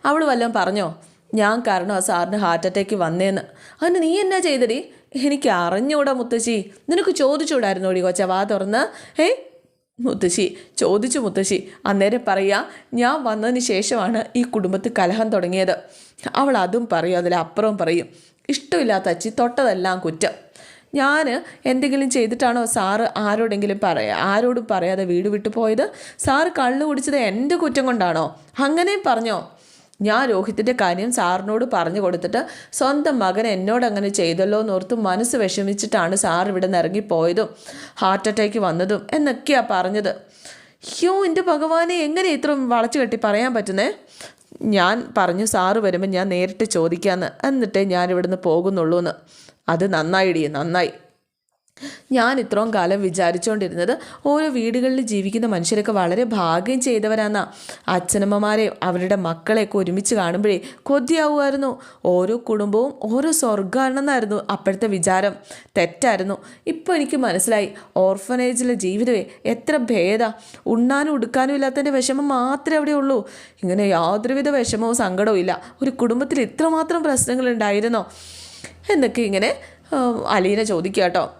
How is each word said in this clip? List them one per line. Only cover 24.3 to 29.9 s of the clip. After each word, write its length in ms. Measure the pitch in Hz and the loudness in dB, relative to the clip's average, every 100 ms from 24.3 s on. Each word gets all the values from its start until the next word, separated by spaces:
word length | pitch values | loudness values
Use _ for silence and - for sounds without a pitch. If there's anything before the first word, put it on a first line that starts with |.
ആരോടും 320 | 202 247 247 226 | 2 2 0 -2
പറയാതെ 340 | 190 175 190 | 0 0 -2
വീട് 240 | 185 175 196 | 0 0 0
വിട്ടു 220 | 208 208 220 | -2 -4 -2
പോയത്? 260 | 220 226 392 - - - | 0 0 -2 -6 -20 -6
സാറ് 260 | - 269 339 349 | 0 2 0 0
കള്ളു 260 | 247 262 | 0 0
കുടിച്ചത് 320 | 302 277 277 277 | 0 -2 0 0
എൻ്റെ 400 | 220 202 277 349 | 0 0 0 0
കുറ്റം 280 | 320 247 262 | 0 0 0
കൊണ്ടാണോ? 340 | 233 180 160 156 - - - | 0 0 0 -2 -6 -14 -2
അങ്ങനെയും 380 | 269 320 359 403 403 | 0 2 0 0 0
പറഞ്ഞോ? 320 | 226 226 190 - - - - _ | 0 0 -4 -6 -20 -20 -20 _